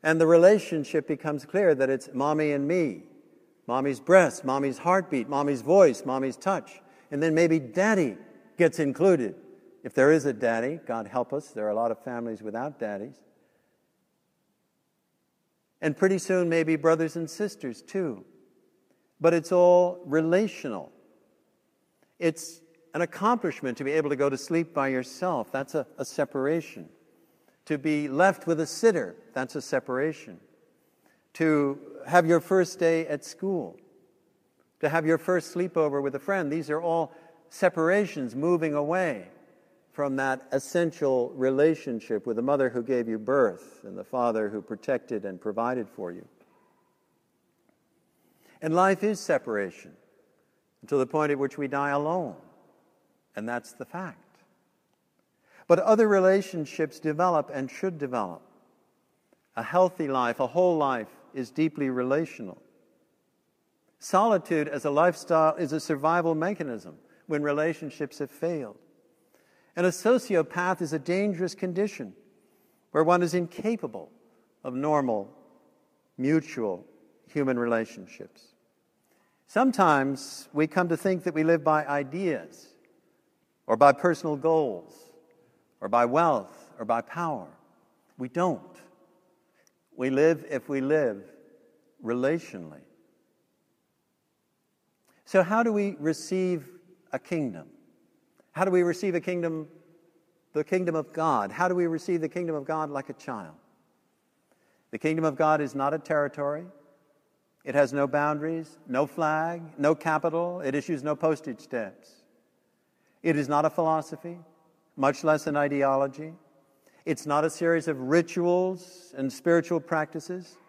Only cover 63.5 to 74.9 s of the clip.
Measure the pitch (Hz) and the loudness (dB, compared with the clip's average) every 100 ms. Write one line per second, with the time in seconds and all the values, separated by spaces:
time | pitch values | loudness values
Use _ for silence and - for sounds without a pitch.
63.5 | _ _ _ _ _ - 185 226 202 - | _ _ _ _ _ 0 2 4 2 2
64.5 | 165 147 139 147 143 175 165 - 160 156 | -2 0 -4 0 4 4 2 0 4 4
65.5 | 156 160 156 - 147 156 170 165 156 170 | 2 -4 -4 -4 0 2 2 0 0 -2
66.5 | 208 151 113 90 80 _ _ - 151 147 | -4 -8 -8 -12 -20 _ _ -6 -4 0
67.5 | 147 156 160 156 - 143 - 143 - 165 | 0 0 -2 -10 -8 -10 -8 -10 -6 -6
68.5 | 165 117 98 _ _ _ _ _ _ _ | -4 -8 -14 _ _ _ _ _ _ _
69.5 | _ _ - 180 175 214 247 - 185 156 | _ _ 0 0 2 2 2 2 0 0
70.5 | 180 180 180 160 156 135 180 208 170 180 | -2 -2 -2 -2 -4 -2 0 0 -2 -6
71.5 | - 185 175 208 - 110 - _ _ _ | -4 -6 -2 -4 -6 -14 -14 _ _ _
72.5 | _ _ _ _ 147 160 175 175 180 170 | _ _ _ _ 0 4 2 2 -2 -4
73.5 | - 214 226 139 104 80 _ _ _ _ | -6 -6 -4 -8 -12 -16 _ _ _ _
74.5 | _ 131 127 147 | _ -10 -4 0